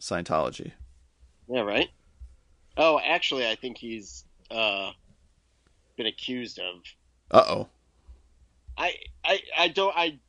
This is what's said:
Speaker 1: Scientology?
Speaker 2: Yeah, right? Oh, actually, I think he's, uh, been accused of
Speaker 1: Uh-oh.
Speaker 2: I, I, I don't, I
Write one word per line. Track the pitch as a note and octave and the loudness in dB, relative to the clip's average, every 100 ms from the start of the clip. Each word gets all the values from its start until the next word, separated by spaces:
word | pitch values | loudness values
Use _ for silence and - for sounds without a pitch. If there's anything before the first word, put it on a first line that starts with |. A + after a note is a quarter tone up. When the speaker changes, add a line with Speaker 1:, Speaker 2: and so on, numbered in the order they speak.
Speaker 1:
Scientology? | - F2+ F2 D#2 B1+ - - - - - _ _ - _ - | -6 -4 0 0 0 -4 -14 -14 -20 -20 _ _ -20 _ -6
Speaker 2:
Yeah, | B2+ | -2
right? | G2+ A2+ F3 _ _ - - - _ _ _ - | 0 0 -2 _ _ -20 -20 -20 _ _ _ 2
Oh, | D#3+ D3 | 4 4
actually, | B2 E3+ - C3+ A2+ | 2 0 0 -2 -2
I | |
think | A2 B2+ A2+ | -2 -6 -10
he's, | A#2 A2+ G2 - - _ - | -10 -12 -12 -18 -20 _ -10
uh, | A2+ G#2+ G2 F#2+ - _ _ _ _ _ _ _ _ _ - | -2 0 0 -4 -8 _ _ _ _ _ _ _ _ _ -6
been | A2 | -6
accused | - - B2+ A#2 G2+ | -4 -8 -8 -8 -10
of | F2+ F2+ - - _ _ - | -12 -12 -18 -20 _ _ 6
Speaker 1:
Uh-oh. | - - - - _ _ _ - - _ _ _ _ - - | 8 8 4 -4 _ _ _ -20 -20 _ _ _ _ -14 -4
Speaker 2:
I, | F3 - - - | -4 -4 -14 -4
I, | E3 F#3+ - D#3+ | 0 0 0 0
I | F3 | 0
don't, | D#3+ G3 E3+ | 2 2 2
I | E3+ C#3+ | -2 -2